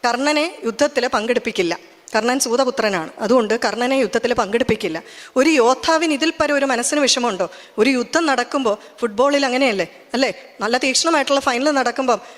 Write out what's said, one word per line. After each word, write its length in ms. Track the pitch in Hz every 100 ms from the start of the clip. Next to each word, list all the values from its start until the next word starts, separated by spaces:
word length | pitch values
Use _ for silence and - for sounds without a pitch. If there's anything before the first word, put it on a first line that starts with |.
| 240
കർണനെ 480 | 240 285 302 330 392
യുദ്ധത്തിൽ 420 | 226 214 294 277 247
പങ്കെടുപ്പിക്കില്ല." 920 | 233 220 233 233 214 175 170 - - - 220
കർണൻ 240 | 233 262
സൂതപുത്രനാണ്, 720 | 247 240 262 262 214 185 160 -
അതുകൊണ്ട് 420 | 208 254 214 226
കർണനെ 300 | 240 202 247
യുദ്ധത്തിൽ 400 | 269 214 233 240
പങ്കെടുപ്പിക്കില്ല. 680 | 247 196 233 240 220 190 160 - - - 254
ഒരു 140 | 294
യോദ്ധാവിന് 640 | 302 233 254 - 320 330
ഇതിൽ 200 | 277 320 330
പരം 140 | 294
ഒരു 100 | 285
മനസ്സിന് 360 | 269 240 240 294
വിഷമമുണ്ടോ? 500 | 262 262 240 185 170 - - -
ഒരു 120 | 226
യുദ്ധം 360 | 254 233 330 320
നടക്കുമ്പോൾ, 520 | 254 247 294 240 208 - -
ഫുട്ബോളിൽ 460 | 233 208 277 285 269
അങ്ങനെയല്ലേ 400 | 247 269 202 170 - -
അല്ലേ, 180 | 233 262 - - -
നല്ല 180 | 208 247
തീക്ഷ്ണമായിട്ടുള്ള 600 | 277 254 330 320 269 277
ഫൈനൽ 300 | 269 240 285
നടക്കുമ്പം 500 | 277 240 240 262 226 -